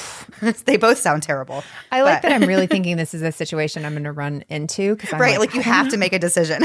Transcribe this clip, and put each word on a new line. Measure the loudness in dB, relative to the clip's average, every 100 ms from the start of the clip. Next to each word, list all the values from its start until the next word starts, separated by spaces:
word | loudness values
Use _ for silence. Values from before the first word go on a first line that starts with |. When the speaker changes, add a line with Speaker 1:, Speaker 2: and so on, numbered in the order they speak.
| -12 -16 -18 -6
Speaker 1:
<laughs> | -4 -2
they | 2 4
both | 4 4
sound | 2 0
terrible. | 0 -4 -6 -10 -10 -16 -4
Speaker 2:
I | 2
like | 4 4
Speaker 1:
But | 2
Speaker 2:
that | 4
I'm | 4
Speaker 1:
<laughs> |
Speaker 2:
really | 4 2
thinking | 0 0 -2
this | -4
is | -4
a | -4
situation | -4 -6 -2 -4 -4
I'm | -8
gonna | -6 -8
run | -6 -6 -6 -8
into | -8 -6 -2 -2 -2
'cause | -2
I'm | 2
Speaker 1:
Right, | 4 4
Speaker 2:
like, | 0
Speaker 1:
like, |
you | 0
Speaker 2:
"I |
don't | 2
Speaker 1:
have | 2 2
to | 0
Speaker 2:
know." |
Speaker 1:
make | 0
a | 0
decision. | 0 2 0 0